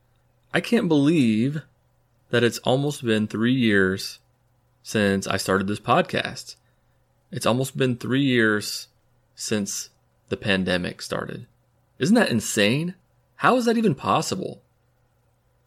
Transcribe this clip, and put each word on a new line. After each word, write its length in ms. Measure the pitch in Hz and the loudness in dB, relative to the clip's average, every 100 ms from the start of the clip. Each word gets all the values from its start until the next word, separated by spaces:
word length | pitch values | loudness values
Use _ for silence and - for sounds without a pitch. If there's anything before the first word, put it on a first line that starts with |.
| _ _ _ _ _ | _ _ _ _ _
I 60 | 160 | -4
can't 300 | - 226 175 | 0 0 2
believe 720 | 151 139 170 117 107 127 151 - _ _ _ _ _ _ | 2 4 4 2 2 0 -4 -10 _ _ _ _ _ _
that 140 | 120 | 0
it's 140 | 117 - | 0 0
almost 480 | - 131 143 139 117 | 0 0 0 -4 -2
been 200 | 107 107 | 0 0
three 280 | 104 117 | 0 0
years 680 | 131 113 101 95 95 - - _ _ _ _ _ _ | 2 4 4 4 0 -8 -14 _ _ _ _ _ _
since 440 | - 110 101 98 - | -6 0 2 2 0
I 100 | 98 | -4
started 300 | - 95 98 | 0 0 0
this 120 | 104 | -4
podcast. 760 | - 139 180 - - 143 - - _ _ _ _ _ _ _ | 0 0 0 -2 -6 -8 -16 -20 _ _ _ _ _ _ _
It's 140 | - - | -6 -2
almost 320 | 120 135 143 | 0 -2 -2
been 180 | 131 117 | -2 -2
three 300 | 113 127 139 | -2 0 2
years 640 | 123 110 104 101 - - _ _ _ _ | 2 2 2 -2 -10 -14 _ _ _ _
since 580 | - - 110 98 - - _ _ _ - | -14 -4 -4 -4 -8 -12 _ _ _ -10
the 80 | 104 | -6
pandemic 680 | 104 95 92 90 87 85 | 0 0 0 -2 -2 -8
started. 460 | - - - - 120 _ _ _ _ - | -8 -6 -6 -10 -16 _ _ _ _ -4
Isn't 160 | 147 240 | 2 4
that 160 | 190 | 4
insane? 640 | 117 - - 101 139 175 - _ _ _ - | 0 -2 0 2 2 -4 -8 _ _ _ -2
How 180 | 151 254 | 2 2
is 80 | |
that 140 | 233 233 | 2 2
even 180 | 220 139 | 2 0
possible? 680 | 95 104 - 95 - - _ _ _ _ _ _ _ _ _ _ | 0 0 0 -6 -6 -12 _ _ _ _ _ _ _ _ _ _